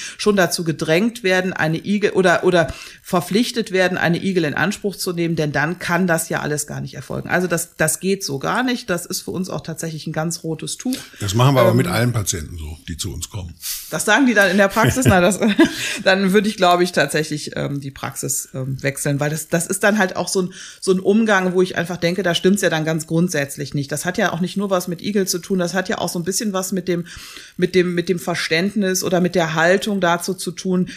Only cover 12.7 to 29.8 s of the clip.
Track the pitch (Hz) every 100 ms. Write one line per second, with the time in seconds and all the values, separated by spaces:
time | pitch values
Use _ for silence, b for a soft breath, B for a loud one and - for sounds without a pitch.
12.7 | 78 - 80 92 82 - 98 85 - B
13.7 | B B 156 - 214 254 208 196 196 196
14.7 | 220 233 254 247 185 180 185 220 202 320
15.7 | - - - 196 190 190 208 214 - 180
16.7 | 175 180 175 151 151 156 151 139 - 143
17.7 | 143 135 - - - 139 - - 139 131
18.7 | 135 139 135 151 139 147 160 - 170 -
19.7 | 160 208 214 185 - 180 190 180 B B
20.7 | B 190 185 190 214 214 196 185 180 185
21.7 | - 170 170 170 185 180 165 185 202 175
22.7 | 160 156 165 - 165 180 147 139 - 139
23.7 | 147 139 151 180 180 185 165 175 196 202
24.7 | 185 185 165 - 202 190 180 - 190 175
25.7 | 185 185 - 170 180 165 - 220 185 185
26.7 | 180 180 175 170 B B B B - 175
27.7 | 185 175 175 175 175 - 170 - 160 196
28.7 | 214 185 185 - 175 180 180 160 160 170
29.7 | 196